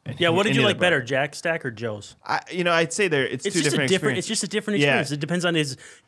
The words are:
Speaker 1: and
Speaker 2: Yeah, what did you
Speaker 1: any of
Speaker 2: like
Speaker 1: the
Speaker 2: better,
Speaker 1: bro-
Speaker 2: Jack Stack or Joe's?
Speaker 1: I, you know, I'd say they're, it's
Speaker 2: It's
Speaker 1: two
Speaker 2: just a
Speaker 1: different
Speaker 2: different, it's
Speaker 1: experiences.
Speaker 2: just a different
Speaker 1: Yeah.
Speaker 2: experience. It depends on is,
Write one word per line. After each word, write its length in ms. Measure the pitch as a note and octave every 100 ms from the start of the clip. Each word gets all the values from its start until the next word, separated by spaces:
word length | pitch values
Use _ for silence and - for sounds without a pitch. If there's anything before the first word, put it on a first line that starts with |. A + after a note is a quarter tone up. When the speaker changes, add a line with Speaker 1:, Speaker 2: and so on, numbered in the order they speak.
Speaker 1:
and 140 | - -
Speaker 2:
Yeah, 120 | E3+
what 120 | E3+
did 140 | G#3 -
you 60 |
Speaker 1:
any 20 |
of 40 | G#3
Speaker 2:
like 60 | F#3
Speaker 1:
the 20 |
Speaker 2:
better, 180 | F3+ D#3
Speaker 1:
bro- 80 | A#2+
Speaker 2:
Jack 300 | C3 C#3+ -
Stack 280 | E3+ E3
or 60 | C#3
Joe's? 460 | G#2+ A#2 G#2 - - -
Speaker 1:
I, 140 | C#3 -
you 140 | E3+
know, 80 | F3
I'd 200 | E3 E3
say 140 | - G3
they're, 180 | D3 B2+
it's 180 | B2+ G3
Speaker 2:
It's 80 |
Speaker 1:
two 60 | F3
Speaker 2:
just 60 | D3
a 20 |
Speaker 1:
different 200 | - C3+
Speaker 2:
different, 280 | F#3 D3 C3+
it's 80 | F3
Speaker 1:
experiences. 20 |
Speaker 2:
just 140 | A3
a 60 | F#3+
different 320 | G#3 G#3 G3+
Speaker 1:
Yeah. 60 | C#3+
Speaker 2:
experience. 240 | B2+ C3+
It 80 | D3
depends 240 | - F3
on 100 | F3
is, 220 | E3 D3 B2+ - -